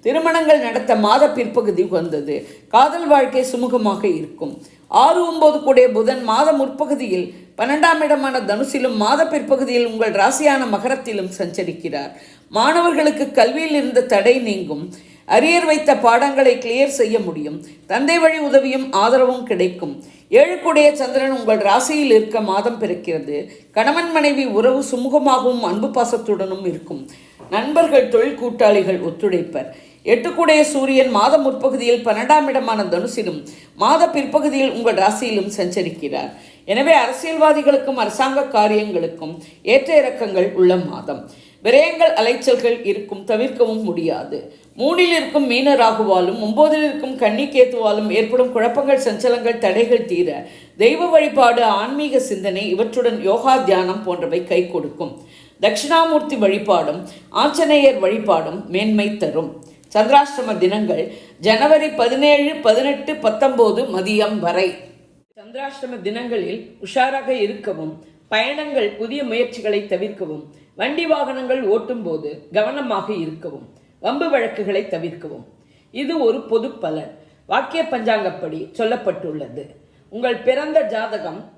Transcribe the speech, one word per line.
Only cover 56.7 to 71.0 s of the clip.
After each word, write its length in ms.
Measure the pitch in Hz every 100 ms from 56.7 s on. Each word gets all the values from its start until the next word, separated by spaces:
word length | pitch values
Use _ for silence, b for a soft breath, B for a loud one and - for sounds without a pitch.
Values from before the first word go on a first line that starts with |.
| 180 151 165 - B B 190
ஆஞ்சநேயர் 580 | 285 294 311 302 277 254 190
வழிபாடும் 540 | 220 214 165 160 180 208
மேன்மை 340 | 180 214 214 208 214
தரும். 300 | 156 151 156 - B B _
சந்திராஷ்டம 600 | 208 220 277 285 - 226 190
தினங்கள் 400 | 180 208 202 170 - B B B 175
ஜனவரி 420 | 220 294 311 302 -
பதினேழு, 480 | 233 262 294 285 285 302 233
பதினெட்டு, 480 | 220 269 285 - 302 226
பத்தொன்பது 580 | 214 269 247 220 196 254
மதியம் 440 | 190 185 214 208 214 170
வரை. 220 | 175 190 - - - _ _ _ _
சந்திராஷ்டம 640 | 208 247 277 269 254 240 185
தினங்களில் 520 | 226 247 233 175 220 - - 190
உஷாராக 440 | 269 254 269 254 254 208
இருக்கவும், 480 | 208 214 170 156 156 b b _
பயணங்கள், 560 | 214 240 294 294 269 208 208
புதிய 220 | 226 285
முயற்சிகளை 580 | 262 226 247 - 214 202 208
தவிர்க்கவும், 500 | 185 202 - 170 151 - b b -
வண்டி 220 | 233 311